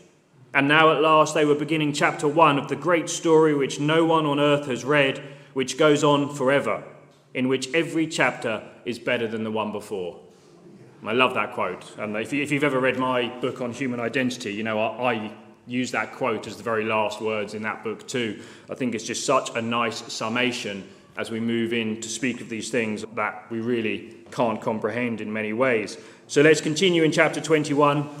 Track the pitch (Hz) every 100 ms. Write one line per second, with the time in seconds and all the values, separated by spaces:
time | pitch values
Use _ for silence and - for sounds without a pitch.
0 | _ _ _ _ - 139 139 156 160 143
1 | 160 156 151 165 151 147 151 160 147 143
2 | 165 - 151 156 156 139 - 139 170 170
3 | - - 165 156 156 143 131 - 147 165
4 | 160 160 151 143 147 143 143 117 123 147
5 | 135 135 - - - 135 127 - 151 147
6 | 151 143 135 143 127 139 113 90 - -
7 | - _ _ 139 127 131 - 165 147 160
8 | 160 - 131 - 120 107 - - - 113
9 | 135 120 113 110 110 110 104 101 - 101
10 | 87 85 - - - - - - - -
11 | 101 120 127 110 104 - 95 90 - -
12 | 107 107 113 143 127 139 147 131 127 123
13 | 127 127 120 - 131 - 120 113 131 120
14 | 113 131 127 123 110 101 110 107 113 113
15 | 123 113 107 - - - 123 123 123 117
16 | 110 - 127 107 113 98 117 110 110 110
17 | 104 - 110 107 101 110 107 92 113 101
18 | - 127 113 101 - - - 104 123 110
19 | - 110 - 131 - 117 117 120 117 110
20 | - - 113 123 123 120 107 98 92 -
21 | - - 107 113 117 117 113 117 110 107
22 | - - 131 117 104 113 - 127 110 101
23 | 101 117 104 - - 113 113 117 107 98
24 | - - - - 117 110 127 110 110 117
25 | 123 107 107 110 107 110 131 113 92 -
26 | - - - 143 151 151 160 151 190 170
27 | 156 170 151 151 156 156 147 143 143 147
28 | 143 -